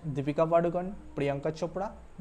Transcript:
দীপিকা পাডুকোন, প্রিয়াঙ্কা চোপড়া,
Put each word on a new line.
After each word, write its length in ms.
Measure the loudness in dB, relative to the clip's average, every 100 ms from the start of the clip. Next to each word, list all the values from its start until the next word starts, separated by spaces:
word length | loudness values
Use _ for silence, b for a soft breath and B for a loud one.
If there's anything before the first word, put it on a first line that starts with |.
| -4
দীপিকা 300 | -2 0 2 6
পাডুকোন, 340 | 6 4 0 -4 -8 -8 0
প্রিয়াঙ্কা 340 | 0 2 -2 -2
চোপড়া, 300 | -4 -2 -6 -8 -16 -6